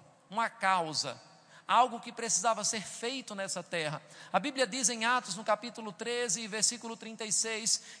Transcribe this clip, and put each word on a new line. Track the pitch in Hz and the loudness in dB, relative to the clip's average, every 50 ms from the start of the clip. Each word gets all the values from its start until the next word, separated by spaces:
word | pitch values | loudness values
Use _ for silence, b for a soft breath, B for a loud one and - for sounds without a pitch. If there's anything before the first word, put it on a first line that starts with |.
| - - - _ _ _ | -20 -20 -20 _ _ _
uma | 185 220 233 208 | -2 0 0 0
causa, | - - 196 190 190 180 165 156 147 131 - 135 113 - - - - - B B B B B | -2 0 4 4 4 4 2 0 -2 -2 -2 -2 -6 -8 -14 -20 -20 -20 B B B B B
algo | - 190 226 254 247 226 226 | 4 6 6 6 6 2 -4
que | - 233 | -10 -10
precisava | - - 226 220 - - - 233 220 202 202 | -8 -6 -2 0 0 2 4 2 2 2 0
ser | - - 220 | 0 -2 -2
feito | 180 - - - - 240 269 269 - - 214 | -4 -6 -8 -6 -6 -4 -4 -6 -8 -8 -8
nessa | 196 196 185 - 185 | -6 -6 -6 -6 -8
terra. | 170 - 185 170 156 151 151 - - B B B B B B | -6 -4 -2 -2 0 -2 -2 -4 -8 B B B B B B
A | 190 | 2
Bíblia | 185 294 262 269 254 | 2 2 0 0 0
diz | 196 214 269 247 - | 0 2 0 2 2
em | 240 226 220 | 2 2 2
Atos, | 233 254 247 - - 170 | 2 2 2 2 -2 -6
no | 202 220 | -4 0
capítulo | 220 214 214 240 233 - 233 220 208 - | 0 0 0 0 -6 -10 -8 -8 -8 -8
treze, | - 226 233 240 240 240 240 - 233 226 | -6 -6 -4 -2 -2 0 0 -2 -2 -2
versículo | 208 190 220 - - 240 233 - 226 226 | -4 0 2 2 2 0 -2 -6 -8 -8
trinta | - 214 220 226 - 226 | -8 -10 -12 -10 -8 -4
e | 220 | -2
seis, | - - - 226 220 214 226 202 - - B B B B | 0 0 0 0 -2 -2 0 0 0 0 B B B B